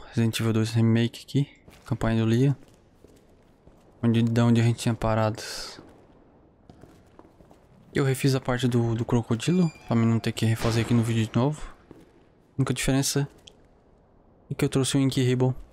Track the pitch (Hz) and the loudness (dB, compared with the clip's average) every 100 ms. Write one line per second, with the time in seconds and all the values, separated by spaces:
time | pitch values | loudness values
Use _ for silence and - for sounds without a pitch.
0 | - - 113 - 113 110 110 113 113 113 | -8 -2 -2 0 -2 0 0 2 2 2
1 | 117 - - 135 139 - - - - 120 | 0 -4 -6 -4 -4 -8 -20 -16 -8 -4
2 | 113 113 113 117 139 131 - _ _ _ | 0 0 2 2 2 0 -8 _ _ _
3 | - - _ _ _ _ - - - - | -20 -20 _ _ _ _ -20 -20 -20 -4
4 | 117 113 117 117 120 117 117 117 127 113 | 0 2 2 2 4 4 2 0 -2 -2
5 | 113 110 110 107 - - - - - - | 0 0 0 -2 -10 -12 -14 -18 -20 -20
6 | - _ - _ _ _ _ - - - | -20 _ -20 _ _ _ _ -20 -20 -20
7 | _ _ - _ - - _ - - - | _ _ -20 _ -20 -20 _ -20 -8 -2
8 | 135 131 139 131 - 123 123 120 117 113 | -2 0 0 0 -2 -2 0 0 0 -2
9 | 113 120 - 113 - 180 165 - - 117 | 0 -2 0 -4 0 0 0 -2 -2 2
10 | 113 113 117 - 113 113 117 113 110 120 | 2 0 -2 -2 -2 0 -2 -2 0 0
11 | 113 113 107 117 135 151 - - - - | 0 -2 -2 0 -2 -4 -12 -18 -20 -20
12 | - _ _ _ _ - 131 127 - 135 | -20 _ _ _ _ -4 -4 -2 0 0
13 | 135 143 143 - - _ _ _ _ _ | 0 -2 -4 -8 -20 _ _ _ _ _
14 | _ _ _ _ - - 143 139 131 143 | _ _ _ _ -12 -4 -2 0 0 2
15 | 135 131 127 127 127 127 - | 0 2 0 2 0 -2 -12